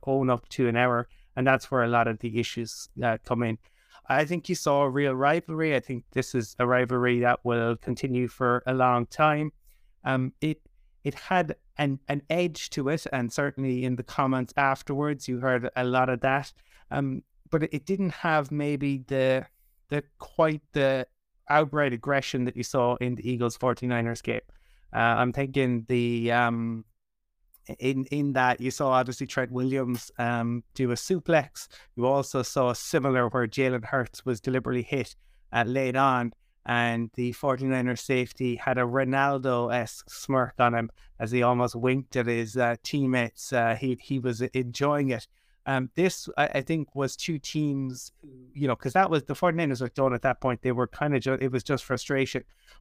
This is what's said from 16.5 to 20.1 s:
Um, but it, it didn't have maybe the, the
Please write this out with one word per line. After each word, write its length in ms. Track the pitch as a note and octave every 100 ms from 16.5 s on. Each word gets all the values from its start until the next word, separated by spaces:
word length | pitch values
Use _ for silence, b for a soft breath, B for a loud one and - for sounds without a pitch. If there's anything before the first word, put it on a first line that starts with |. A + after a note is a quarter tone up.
| b b b b
Um, 320 | C#3+ C3+ C3 - _ _
but 120 | D#3+
it, 60 | D#3
it 120 | D3+ -
didn't 280 | G3 F#3
have 360 | - E3+ D#3 C#3
maybe 540 | D3 D3 C#3+ C#3+ C3+ B2+
the, 380 | C3+ C3 C3 - _ _ _ _
the 140 | D3 -